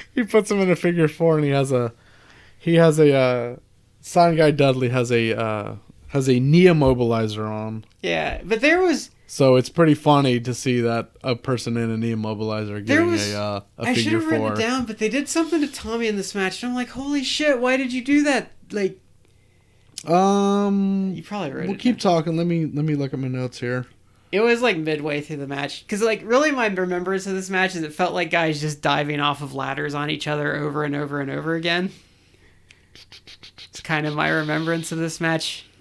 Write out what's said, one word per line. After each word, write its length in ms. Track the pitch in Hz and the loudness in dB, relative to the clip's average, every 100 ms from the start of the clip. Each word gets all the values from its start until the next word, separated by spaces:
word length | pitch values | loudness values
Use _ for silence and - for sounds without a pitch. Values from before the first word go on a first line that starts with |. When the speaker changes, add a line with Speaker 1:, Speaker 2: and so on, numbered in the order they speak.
| - | -8
Speaker 1:
He 100 | - | -4
puts 280 | 214 220 208 | 0 2 2
him 80 | 202 | 2
in 100 | 190 | 2
a 60 | 165 | 2
figure 320 | 175 170 156 | 2 2 2
four, 300 | - 165 156 | 2 2 4
and 80 | 147 | 2
he 60 | |
has 200 | 139 135 | 2 2
a, 220 | 127 120 - _ - - - - - | 0 -2 -6 _ -20 -20 -20 -20 -8
he 160 | 170 165 | 2 6
has 240 | 165 156 | 6 8
a, 120 | 151 139 | 6 6
uh, 400 | 127 123 120 127 - _ _ _ | 4 2 -2 -8 -18 _ _ _
Sign 340 | - 175 170 160 | -2 4 4 6
Guy 160 | 151 | 4
Dudley 380 | 147 139 131 127 | 6 2 2 0
has 220 | 127 120 | 0 2
a, 240 | 120 113 110 | 2 2 0
uh, 400 | 113 107 104 107 - - - | -2 -4 -6 -10 -16 -20 -6
has 180 | 139 135 | -2 2
a 100 | 123 | 4
knee 240 | 135 165 180 | 6 8 8
immobilizer 840 | 160 135 123 120 113 110 107 107 | 8 4 4 2 0 -2 -4 -8
on. 360 | 107 110 110 - _ | -6 -8 -10 -14 _
Speaker 2:
Yeah, 380 | 175 165 151 - | -4 -4 -4 -6
but 160 | - 220 | -4 0
there 200 | 285 349 | 2 4
was 280 | 370 294 - _ _ | 2 0 -4 _ _
Speaker 1:
So 300 | - 135 127 | 2 4 4
it's 140 | 123 | 2
pretty 240 | - 160 | 2 4
funny 480 | 147 151 143 139 123 | 4 4 4 4 0
to 120 | 120 | -2
see 280 | 120 131 123 | -4 -2 0
that 300 | 117 117 101 _ | 0 -2 -6 _
a 140 | - 120 | -6 -6
person 400 | - 123 - 117 | -2 -4 -2 -4
in 120 | 117 | -2
a 60 | 110 | -2
knee 160 | 117 | -2
immobilizer 720 | 110 107 107 110 107 107 104 104 | -4 -6 -6 -6 -6 -6 -8 -2
Speaker 2:
There 120 | 302 | 0
Speaker 1:
getting 140 | 339 | 2
Speaker 2:
was 200 | 339 104 | 0 -2
Speaker 1:
a, 60 | 104 | -4
uh, 200 | 104 101 - - | -4 -6 -8 -8
a 40 | |
Speaker 2:
I 100 | 117 | -2
should 100 | - | 0
Speaker 1:
figure 160 | 113 - | 0 0
Speaker 2:
have 80 | - | 0
written 180 | 226 220 | -2 -2
Speaker 1:
four. 60 | - | -2
Speaker 2:
it 40 | |
down, 240 | 226 262 233 | -2 -2 -4
but 120 | 214 | -4
they 100 | 214 | -2
did 220 | 254 269 | -2 -2
something 320 | 330 320 330 | -2 -2 -2
to 60 | 285 | -2
Tommy 400 | - 214 233 226 | -6 -8 -4 -2
in 100 | 208 | -2
this 180 | 185 202 | -4 -4
match, 260 | 185 185 | -4 -4
and 80 | 247 | -6
I'm 40 | 247 | -6
like, 140 | 240 | -6
"Holy 340 | 247 277 285 | -8 -4 -2
shit, 360 | 262 - 302 254 | -2 0 2 2
why 160 | 247 262 | 2 0
did 160 | 269 | -2
you 100 | 254 | -4
do 200 | 254 285 | 0 2
that?" 280 | 294 262 - - - | 4 0 -2 -14 -8
Like, 260 | 208 185 190 _ _ _ _ _ _ _ _ _ - 160 | -4 -2 -4 _ _ _ _ _ _ _ _ _ -14 0
Speaker 1:
Um, 1080 | 175 196 202 196 202 202 202 196 196 190 165 | 2 4 2 2 0 0 0 0 0 -2 -6
Speaker 2:
You 80 | |
probably 280 | 165 208 156 | -8 -8 -6
wrote 140 | 131 180 | -6 -6
Speaker 1:
we'll 80 | 190 | -2
Speaker 2:
it 40 | |
Speaker 1:
keep 180 | 247 233 | -2 0
Speaker 2:
down. 140 | 202 170 | 2 2
Speaker 1:
talking. 200 | 156 165 | 0 -2
Let 100 | 175 | 0
me, 180 | 170 156 | 0 -2
let 180 | 147 156 | -2 -2
me 100 | 147 | -2
look 180 | 135 | -2
at 60 | 135 | -4
my 80 | 131 | -6
notes 320 | 127 127 - | -4 -6 -6
here. 260 | 123 127 123 _ _ _ _ | -4 -4 -6 _ _ _ _
Speaker 2:
It 80 | 190 | 0
was, 200 | 233 233 | 2 2
like, 160 | 247 170 | 2 0
midway 420 | 156 151 151 147 | -2 -2 -2 -4
through 160 | 147 151 | -6 -8
the 100 | 139 | -6
match, 380 | 139 143 - - | -6 -6 -8 -8
'cause, 140 | 208 | -2
like, 200 | 226 214 | 0 0
really 280 | 190 247 302 | 0 2 2
my 160 | 269 220 | 2 0
remembrance 600 | 185 180 180 180 190 190 | 0 -2 -2 -2 -4 -4
of 60 | |
this 160 | 190 185 | -6 -4
match 260 | 190 185 175 | -2 -2 -2
is 80 | |
it 100 | 156 | -8
felt 200 | 151 180 | -2 -2
like 180 | 175 170 | 0 0
guys 300 | 170 160 147 | 0 0 0
just 200 | 151 147 | -4 -4
diving 380 | 151 143 147 147 | -2 0 0 -2
off 220 | 147 139 | -2 -2
of 120 | 143 | -6
ladders 400 | 135 135 139 147 | -8 -6 -4 -4
on 160 | 143 147 | -4 -4
each 180 | 151 151 | -4 -4
other 280 | 151 147 147 | -2 -2 -4
over 280 | 147 143 151 | -4 -4 -4
and 100 | 143 | -4
over 240 | 143 143 | -4 -6
and 80 | 139 | -6
over 240 | 143 151 165 | -6 -4 -4
again. 360 | 170 175 185 - _ _ _ _ _ _ _ - _ - - - - - - - - | -2 -2 -4 -8 _ _ _ _ _ _ _ -20 _ -20 -20 -20 -20 -20 -20 -20 -20
It's 120 | - | -18
kind 240 | - 156 151 | -6 -4 -2
of 80 | 151 | -2
my 140 | 156 | 0
remembrance 640 | 160 151 151 160 165 165 | 0 -2 -2 -2 -4 -4
of 60 | 160 | -6
this 200 | 165 156 | -6 -4
match. 440 | 165 160 - - - _ | -2 -2 -4 -10 -16 _